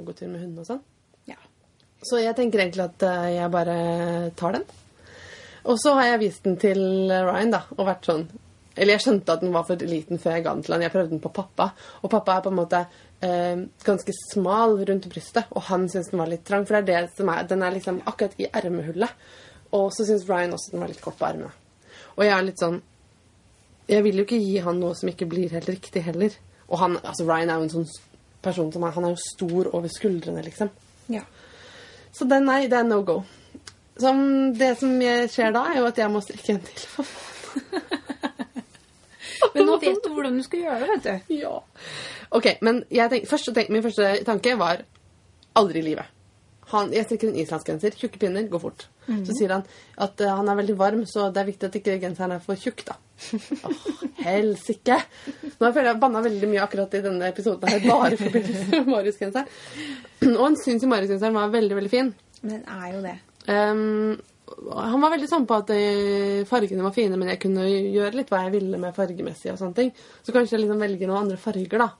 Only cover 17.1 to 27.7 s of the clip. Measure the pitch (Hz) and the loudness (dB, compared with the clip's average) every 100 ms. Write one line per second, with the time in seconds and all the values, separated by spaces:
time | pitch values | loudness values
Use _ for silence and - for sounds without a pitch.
17.1 | - 196 165 175 190 180 190 185 180 - | -2 0 0 0 0 0 -2 -4 -4 -6
18.1 | - 202 - 190 220 180 170 156 165 233 | -2 -4 -2 -4 -2 -2 -4 -4 -4 -4
19.1 | - - - - - - 202 196 196 208 | -4 -20 -20 -20 -20 -4 0 0 0 2
20.1 | 208 185 180 175 175 - 175 175 160 165 | 2 2 0 0 -4 -8 -8 -8 -8 -12
21.1 | - 147 - - - _ _ - - - | -4 -4 -4 -10 -14 _ _ -20 -20 -10
22.1 | - 208 190 190 185 170 175 - _ _ | 0 4 4 0 0 -2 -2 -8 _ _
23.1 | _ _ _ _ _ _ _ - 208 208 | _ _ _ _ _ _ _ 2 4 4
24.1 | 190 202 233 196 196 175 175 175 170 180 | 2 2 0 2 0 0 0 -2 -2 -4
25.1 | 170 170 170 175 165 170 185 - 190 170 | -4 -4 -2 -2 -4 -6 -8 -6 -6 -4
26.1 | 165 214 - - _ - 170 180 175 - | 0 -2 -2 -14 _ -6 0 0 0 -6
27.1 | - 165 160 170 160 156 | -4 0 2 0 0 -2